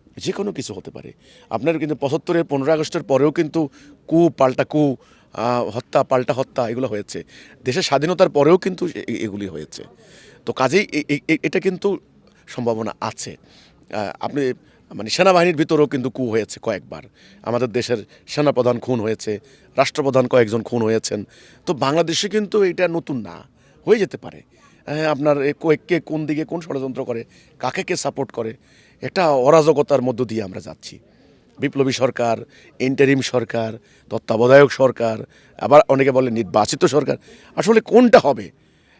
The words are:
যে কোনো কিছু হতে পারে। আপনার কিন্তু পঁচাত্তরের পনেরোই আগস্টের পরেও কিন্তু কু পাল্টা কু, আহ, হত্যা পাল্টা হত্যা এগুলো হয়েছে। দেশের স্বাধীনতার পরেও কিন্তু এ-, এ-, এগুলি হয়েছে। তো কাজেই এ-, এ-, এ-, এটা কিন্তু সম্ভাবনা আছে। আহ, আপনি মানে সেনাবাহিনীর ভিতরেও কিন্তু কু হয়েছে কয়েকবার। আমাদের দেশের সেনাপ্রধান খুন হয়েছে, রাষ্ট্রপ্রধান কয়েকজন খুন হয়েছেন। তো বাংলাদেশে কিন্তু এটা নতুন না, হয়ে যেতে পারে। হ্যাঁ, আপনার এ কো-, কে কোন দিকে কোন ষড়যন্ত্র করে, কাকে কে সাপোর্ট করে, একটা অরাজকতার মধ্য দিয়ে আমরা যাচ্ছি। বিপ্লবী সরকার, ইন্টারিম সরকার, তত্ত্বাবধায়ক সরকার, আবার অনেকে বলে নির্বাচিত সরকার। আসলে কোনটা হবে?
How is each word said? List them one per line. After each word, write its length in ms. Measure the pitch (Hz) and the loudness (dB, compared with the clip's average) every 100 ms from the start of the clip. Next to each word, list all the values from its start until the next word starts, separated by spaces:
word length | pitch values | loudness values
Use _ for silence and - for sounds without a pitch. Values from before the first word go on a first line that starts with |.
| _ - | _ -10
যে 160 | 101 | -8
কোনো 200 | - 202 | -6 -6
কিছু 220 | - - | -8 -10
হতে 160 | 92 - | -12 -16
পারে। 220 | - - - _ - _ | -18 -20 -20 _ -20 _
আপনার 280 | 113 135 160 | -4 -2 -2
কিন্তু 180 | 147 147 | -4 -4
পঁচাত্তরের 480 | 143 151 - 170 | -2 -2 0 -2
পনেরোই 300 | 156 143 135 | 0 -2 0
আগস্টের 280 | 160 156 175 | 0 0 -6
পরেও 280 | 143 135 147 | 0 2 2
কিন্তু 380 | 151 156 160 151 - - - - | 0 -2 -2 -4 -6 -20 -20 -2
কু 240 | 160 170 - | 2 2 4
পাল্টা 280 | 131 127 | 2 0
কু, 320 | 139 151 147 123 _ _ _ | -2 0 0 0 _ _ _
আহ, 360 | - 113 123 104 | -6 -2 -2 -2
হত্যা 360 | 104 - 151 | -6 -2 0
পাল্টা 280 | 131 131 123 | 2 0 -2
হত্যা 360 | 127 131 - 117 | -4 -4 -4 -4
এগুলো 200 | 117 127 | -4 -4
হয়েছে। 360 | 104 101 90 80 - - - | -6 -10 -12 -14 -20 -20 -10
দেশের 180 | - 139 | -4 -2
স্বাধীনতার 460 | 175 143 151 175 196 | 0 0 0 4 4
পরেও 300 | 165 143 185 | 4 4 4
কিন্তু 280 | 196 180 175 | 2 -6 -6
এ-, 180 | - - | -8 -8
এ-, 100 | 113 | -6
এগুলি 300 | 110 101 101 | -6 -6 -8
হয়েছে। 380 | 78 78 - - - - - - - - | -10 -14 -16 -20 -20 -20 -20 -20 -14 -8
তো 60 | |
কাজেই 340 | - 131 170 208 | -2 0 0 -2
এ-, 100 | 151 - | -4 -4
এ-, 100 | 143 - | -4 -2
এ-, 100 | 160 | -2
এটা 180 | - 180 | -2 -4
কিন্তু 380 | 185 185 202 190 - _ _ _ - | -4 -4 -4 -4 -8 _ _ _ -14
সম্ভাবনা 500 | - 120 110 110 - | -6 -4 -2 -4 -8
আছে। 360 | 110 - - 80 _ _ _ _ - | -8 -8 -12 -16 _ _ _ _ -12
আহ, 200 | 107 101 - | -8 -8 -8
আপনি 320 | - 135 135 120 _ _ _ | -8 -4 -4 -6 _ _ _
মানে 160 | - 107 | -14 -6
সেনাবাহিনীর 460 | - 185 180 175 151 | 0 2 4 2 0
ভিতরেও 300 | 156 156 147 | 0 2 2
কিন্তু 240 | 143 127 | 0 -6
কু 200 | - 127 | -6 -4
হয়েছে 300 | 110 104 - | -2 -4 -6
কয়েকবার। 400 | - 98 - 78 - _ _ _ | -6 -8 -8 -18 -18 _ _ _
আমাদের 260 | - 117 120 | -6 -2 -2
দেশের 280 | 107 117 120 98 _ - | -2 -2 -4 -6 _ -10
সেনাপ্রধান 520 | - 147 127 123 120 | -2 0 2 2 0
খুন 220 | - 127 | -2 -2
হয়েছে, 400 | 107 110 - 101 - _ _ - | -2 -4 -6 -8 -10 _ _ 0
রাষ্ট্রপ্রধান 500 | 135 - 139 131 123 | 0 0 0 2 2
কয়েকজন 360 | 127 113 117 | 2 2 0
খুন 200 | - 120 | -4 -4
হয়েছেন। 440 | 110 110 - 107 98 - - - - | 0 -2 -2 -8 -10 -18 -20 -10 -6
তো 80 | |
বাংলাদেশে 540 | 151 135 156 170 156 208 | -2 0 0 0 -2 -4
কিন্তু 340 | 208 208 214 | -4 -2 0
এটা 260 | 196 170 180 | 0 0 -2
নতুন 320 | 165 - 135 | -2 -6 -8
না, 220 | 101 82 - _ _ _ - | -8 -14 -20 _ _ _ 0
হয়ে 120 | 226 | 0
যেতে 180 | 185 120 | 0 -6
পারে। 260 | 110 76 - _ _ _ - | -16 -20 -20 _ _ _ -10
হ্যাঁ, 200 | 147 156 | -4 -2
আপনার 360 | 143 151 143 | 0 0 2
এ 100 | 139 | 0
কো-, 240 | 143 165 151 - | -2 0 0 0
কে 120 | 165 | -4
কোন 260 | - 156 151 | -2 -6 -4
দিকে 180 | 151 | -6
কোন 160 | 156 165 | -6 -8
ষড়যন্ত্র 440 | 165 139 131 131 | -8 -8 -6 -8
করে, 200 | 123 117 117 _ _ _ | -8 -8 -10 _ _ _
কাকে 240 | 127 - | -6 -6
কে 140 | - 170 | -6 -6
সাপোর্ট 340 | 147 135 135 | -6 -6 -8
করে, 240 | - 113 110 _ _ _ _ | -8 -10 -10 _ _ _ _
একটা 280 | 127 - 170 | -6 0 2
অরাজকতার 720 | 139 127 160 151 143 143 139 | 4 6 6 6 4 2 0
মধ্য 220 | 123 120 | 0 -2
দিয়ে 180 | 123 110 | -4 -4
আমরা 180 | 98 92 | -8 -10
যাচ্ছি। 380 | 87 78 - - _ _ _ _ _ - | -14 -14 -18 -20 _ _ _ _ _ -8
বিপ্লবী 340 | 139 139 135 | -4 0 -2
সরকার, 440 | 123 123 - 117 110 113 _ - - | 0 -2 -2 -2 -4 -6 _ -20 -4
ইন্টারিম 420 | 127 135 135 135 | -2 2 2 2
সরকার, 520 | 127 123 117 117 113 113 - _ _ | 0 -4 -2 -4 -6 -8 -18 _ _
তত্ত্বাবধায়ক 640 | 110 - 113 123 139 143 | -8 -2 2 8 8 8
সরকার, 460 | - 131 117 117 110 117 _ _ - | 6 0 2 -2 -4 -10 _ _ -8
আবার 220 | 107 143 - | 4 6 6
অনেকে 220 | 135 135 | 4 2
বলে 200 | 127 131 | 2 2
নির্বাচিত 540 | 110 98 107 107 147 | 0 -2 0 0 0
সরকার। 320 | 185 160 139 131 - - - - | 0 2 -2 -4 -10 -20 -10 -4
আসলে 240 | 160 220 | 2 2
কোনটা 380 | - 214 247 226 | 4 6 8 6
হবে? 320 | 139 117 95 - _ _ _ _ | 6 0 -6 -18 _ _ _ _